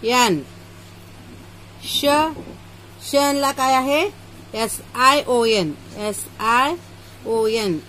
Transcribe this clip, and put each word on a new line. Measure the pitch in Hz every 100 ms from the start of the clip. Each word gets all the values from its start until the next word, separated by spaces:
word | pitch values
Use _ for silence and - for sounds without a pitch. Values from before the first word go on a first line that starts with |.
एन. | 220 247 240 165 131 - - - - - - - - - - - - - -
श, | - 285 294 311 302 - - - - - - -
शनला | 277 285 277 277
काय | 277 262
आहे? | 262 262 285 392 - - - -
एस | 220 220 - - -
आय | 262 285 -
ओ | 247 226
एन, | 220 165 147 - -
एस | 208 202 - -
आय | 220 240 269 349 - - - - -
ओ | 226 220
एन. | 226 208 160